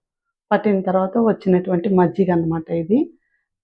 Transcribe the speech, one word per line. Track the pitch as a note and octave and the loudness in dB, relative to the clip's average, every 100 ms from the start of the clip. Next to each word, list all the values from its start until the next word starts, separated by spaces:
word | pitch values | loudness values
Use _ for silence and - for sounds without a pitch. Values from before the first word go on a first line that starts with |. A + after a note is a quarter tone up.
| _ _ _ _ - | _ _ _ _ -4
పట్టిన | G#3 G#3+ G3 | -2 0 -2
తర్వాత | F#3 F#3 F#3 A#3 | 0 -2 0 0
వచ్చినటువంటి | A3+ G3+ G3 F3+ F#3 F3+ G3+ | 0 0 0 0 0 -2 0
మజ్జిగ | F#3 F3 F3 F#3 | 2 2 2 0
అన్నమాట | F3 E3 E3 D#3+ | 0 -2 -4 -4
ఇది. | E3+ E3 A#3 E4 - _ _ _ _ | -6 0 0 -2 -8 _ _ _ _